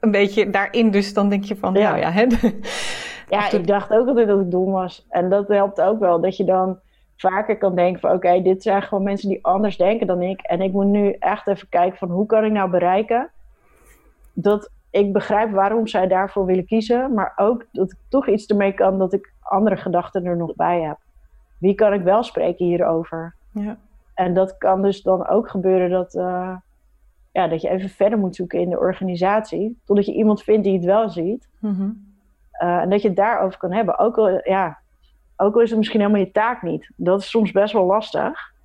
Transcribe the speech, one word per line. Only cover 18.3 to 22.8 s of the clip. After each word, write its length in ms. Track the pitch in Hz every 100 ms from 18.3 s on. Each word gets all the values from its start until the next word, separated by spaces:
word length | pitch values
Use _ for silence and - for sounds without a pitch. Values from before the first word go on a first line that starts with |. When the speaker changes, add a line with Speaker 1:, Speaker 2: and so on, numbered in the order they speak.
| 208 -
Speaker 2:
ermee 260 | 208 196
kan 260 | 196 190 190
dat 140 | 190
ik 200 | 190 - _
andere 360 | - 190 214 190
gedachten 480 | - 175 170 196
er 120 | 180 170
nog 180 | 165
bij 260 | - 170 175
heb. 140 | 156 151 _ _ _ - _ _
Wie 160 | 180
kan 180 | 196 214
ik 100 | 202
wel 200 | 180 208
spreken 420 | 240 - 165 175 180
hierover? 680 | 175